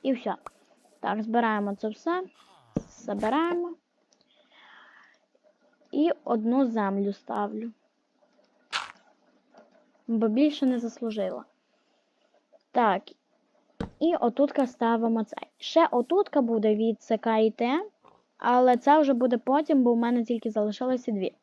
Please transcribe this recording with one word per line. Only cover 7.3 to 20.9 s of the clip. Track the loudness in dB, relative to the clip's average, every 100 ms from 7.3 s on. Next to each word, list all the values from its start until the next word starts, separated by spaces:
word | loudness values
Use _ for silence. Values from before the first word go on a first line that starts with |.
| -6 -6 -8 -12 -16 _ _ _ _ _ _ _ _ _ -12 -12 -20 _ _ _ _ _ -20 _ _ _ _ -6
Бо | -2 0
більше | 2 0 2 -2
не | -2
заслужила. | -6 -8 -8 -4 -6 -6 -16 _ _ _ _ _ _ _ _ _ _ _ _
Так. | 0 2 0 -6 -20 _ _ _ _ _ _ -14 _
І | -2 0
отутка | -2 2 0 2 -2
ставимо | -2 -2 0 0 0
цей. | -4 -10 -16 _
Ще | 0 2 4
отутка | 2 0 0 2 0
буде | 0 0 2
від | 2 0 -2
С | -4 -2
К | 0 2
і | 2
Т, | 0 -2 -2 -4 _ -20 _ _ _
але | 2 4 6 4
це | 6 4
вже | 4
буде | 2 2 0
потім, | 0 0 2 2
бо | 4
в | 2
мене | 0 -2
тільки | -2 -4 -2
залишилося | -2 -2 -2 -4